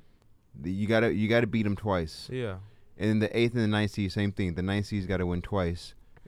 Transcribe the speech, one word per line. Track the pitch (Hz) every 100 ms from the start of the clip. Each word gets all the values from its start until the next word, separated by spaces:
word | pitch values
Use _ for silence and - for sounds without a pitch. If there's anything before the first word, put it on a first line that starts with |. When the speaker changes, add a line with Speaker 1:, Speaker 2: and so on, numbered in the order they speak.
| - - - - _ 69
Speaker 1:
The, | 80
you | 95 107
gotta, | 110 98
you | 90 107
gotta | 117 110
beat | 113 104
'em | 98
twice. | 104 92 80 - -
Speaker 2:
Yeah. | 127 113 92 101 - - -
Speaker 1:
And | 107
then | 110
the | 107 113
eighth | 117
and | 120
the | 107
ninth | 104 104
seed, | - 95
same | 104 101
thing. | 101 92
The | 82
ninth | 92 101 101
seed's | 104 92
gotta | 92 87
win | 87
twice, | - 101 87 87 - - - -